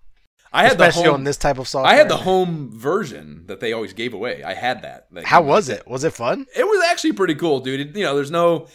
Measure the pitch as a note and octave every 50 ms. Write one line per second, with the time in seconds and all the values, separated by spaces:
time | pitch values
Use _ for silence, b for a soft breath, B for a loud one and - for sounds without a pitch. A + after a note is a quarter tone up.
0 | - - - _ _ _ _ b b b - D#3+ G#3 C4 A#3 F3 F3 E3+ D#3 E3
1 | E3+ D#3 C#3+ C3+ C3+ C#3+ C3+ - - D3 C3+ C3 B2 - - C3+ C3+ E3+ A3+ D4
2 | D4+ - E3 - C3+ F#3 F#3+ F#3 F#3 F3 E3 D3+ C#3 A2 G#2+ A2+ B2 D3 F#3 A3+
3 | F#3 C3+ D#2+ D2+ D#2 D2+ D2 E2 E2+ F#2+ F#2+ - B2 A2 A2+ A2+ G#2+ F#2+ - A2
4 | A#2 B2 A2 F#2 A#2 A#2+ D#2+ C#2 C#2 F2 F#2+ - A#2+ B2+ A#2+ G#2+ D2+ C#2 B1+ B1
5 | _ _ F2+ E2+ - - D#3 F3 D#3 C#3 D#3+ G#3+ E3 B2+ G#2+ F2 - - A#2+ B2+
6 | D3+ D3+ - - A#2 C3 F3+ C#4+ C4+ - - A#3 E4 G#4 G#4+ F#4 E4+ F4 F4+ -
7 | - D#4+ G#3+ G3 F#3 E3 D3+ D3+ F3 D#3+ C#3 B2+ A#2+ C3 C3+ C3+ C#3+ D3 D3+ G#3
8 | F#3 C#3 C#3 C#3+ C#3 C#3 E3+ E3+ E3+ E3+ E3 D3+ B B